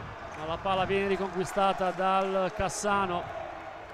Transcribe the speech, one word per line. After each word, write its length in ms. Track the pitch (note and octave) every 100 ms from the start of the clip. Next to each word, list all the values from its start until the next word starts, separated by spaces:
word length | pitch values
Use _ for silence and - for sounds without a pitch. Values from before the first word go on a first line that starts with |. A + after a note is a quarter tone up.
| - - - D3+
ma 60 | D#3
la 120 | E3
palla 280 | G3 F#3+ F#3
viene 220 | G3 G3
riconquistata 840 | F#3 F#3+ F3+ F3 G3+ G3 F#3+ F#3
dal 600 | E3+ F#3+ F#3+ F#3+ F#3+ F3+ -
Cassano. 800 | F#3+ - G#3 G3+ F#3+ F3 - - - - - - -